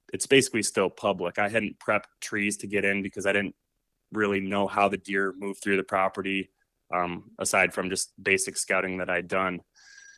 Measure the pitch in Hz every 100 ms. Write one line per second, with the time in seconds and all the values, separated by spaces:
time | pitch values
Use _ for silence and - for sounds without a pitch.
0 | - - - 135 127 117 104 107 92 -
1 | 104 92 87 107 104 113 104 - - 104
2 | - _ - 107 101 101 101 101 98 98
3 | 101 104 98 101 98 - _ _ _ _
4 | _ 107 101 98 98 101 98 104 101 95
5 | 98 98 98 92 98 98 101 98 92 98
6 | 95 101 98 98 - _ _ _ _ 90
7 | 87 87 - - 95 98 90 - 92 95
8 | - - 98 95 - - - 95 92 92
9 | 90 90 87 95 95 90 - _ - -
10 | -